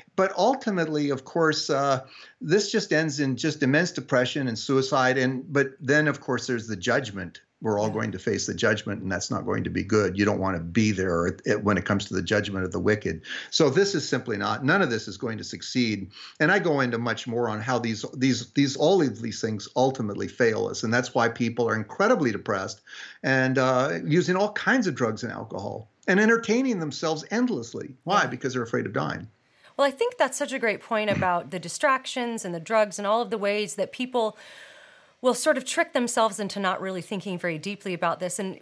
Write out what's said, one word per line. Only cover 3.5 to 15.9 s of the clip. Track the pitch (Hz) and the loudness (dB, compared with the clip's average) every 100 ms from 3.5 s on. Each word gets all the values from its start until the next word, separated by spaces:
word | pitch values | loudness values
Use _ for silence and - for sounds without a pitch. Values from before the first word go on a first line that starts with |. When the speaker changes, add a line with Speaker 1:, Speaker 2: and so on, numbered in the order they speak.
| 139 | 0
Speaker 1:
immense | 131 147 175 | 2 4 2
depression | - 131 127 127 151 131 | -2 0 2 2 0 -4
and | 113 | -4
suicide. | - 135 131 139 127 131 | 0 2 2 2 2 4
And, | 127 127 - | 2 -2 -2
but | 143 135 - | 0 0 -2
then, | 139 151 151 | 2 4 4
of | 139 | 0
course, | - 120 - | -2 -4 -2
there's | 120 104 | -4 -4
the | 101 | -4
judgment. | 104 123 123 101 90 - _ _ | 0 0 0 -6 -10 -12 _ _
We're | 113 101 | -2 0
all | 110 | 0
Speaker 2:
Yeah. | |
Speaker 1:
going | 104 113 | -2 -4
to | 92 | -4
face | 120 101 - | -2 -2 -2
the | |
judgment, | 107 110 107 - 104 | 0 0 0 -2 -6
and | 95 | -4
that's | 90 - | -4 -4
not | 104 98 | -4 -2
going | 104 | -4
to | - | -2
be | 90 | -4
good. | 95 107 98 92 | 2 2 2 2
You | 104 | 2
don't | 101 | 2
want | 95 90 | 0 -2
to | |
be | 85 95 107 | -2 2 2
there | 95 95 85 87 | 2 2 2 0
at, | - - | -2 -2
at, | 107 | 0
when | 101 98 | 2 2
it | - | 2
comes | 101 | 0
to | - | -2
the | 95 | -4
judgment | 85 107 98 98 90 | 0 0 0 -2 -4
of | |
the | 95 | -2
wicked. | 104 107 95 80 - - - | 0 0 0 -6 -8 -12 -4
So | - 151 | 2 4
this | 160 196 | 4 2
is | 180 - | 2 -2
simply | 131 123 104 | -2 -2 -2
not, | 104 110 | -2 0
none | 131 190 | 2 4
of | 170 | 4
this | 113 - | 0 -4
is | - | -8
going | 127 110 | -6 -6
to | |
succeed. | - 101 - 127 120 | -8 -12 -6 0 0